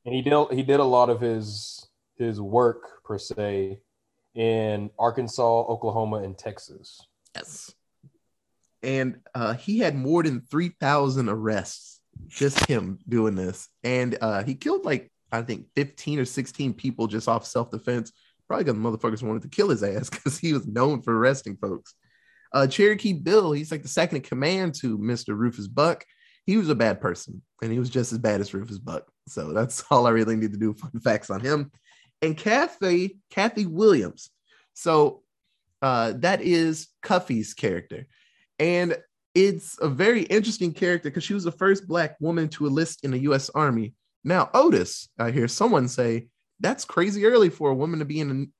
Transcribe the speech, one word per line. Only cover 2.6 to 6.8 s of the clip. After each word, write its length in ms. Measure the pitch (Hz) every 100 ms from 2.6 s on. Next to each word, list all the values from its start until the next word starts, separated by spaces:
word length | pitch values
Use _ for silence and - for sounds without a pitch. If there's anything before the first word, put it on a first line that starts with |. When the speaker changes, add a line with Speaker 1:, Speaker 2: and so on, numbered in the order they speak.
| 120 113 - - -
Speaker 1:
per 120 | 101
se, 600 | - - 104 98 95 101 _ _ _ _ _ 120
in 560 | 113 113 107 104 104 -
Arkansas, 640 | 117 113 117 - 117 117 117
Oklahoma, 500 | 113 113 110 107 107
and 200 | 98 95
Texas. 640 | 110 101 - 73